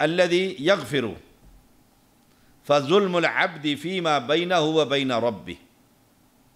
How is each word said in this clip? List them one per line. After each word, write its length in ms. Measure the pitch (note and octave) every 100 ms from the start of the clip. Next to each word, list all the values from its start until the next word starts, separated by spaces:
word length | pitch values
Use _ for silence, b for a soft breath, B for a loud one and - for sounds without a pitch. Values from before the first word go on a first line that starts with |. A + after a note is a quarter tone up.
अल्लज़ी 540 | D3+ F3 F3+ F3 F#3+ B2+
यग़फ़िरु 520 | D3+ G3 A#2+ C#3 A2+ D#2+ - _ - - _ _ _ _ _ _ _ b b b -
फ़ज़ुल्मुल 580 | C#3+ C3+ G3 F#3+ F3 D#3
अब्दि 500 | A#2 F#3 D#3+ D3 C#3+
फ़ीमा 420 | E3 F#3+ E3 D3
बैनहु 500 | B2 D#3+ F3 F3+ D#3
व 140 | D#3+ C#3
बैन 260 | C#3 C3 A#2
रब्बि, 360 | A#2+ G2 F2+ E2 - _ _ _ _ _ _ _ _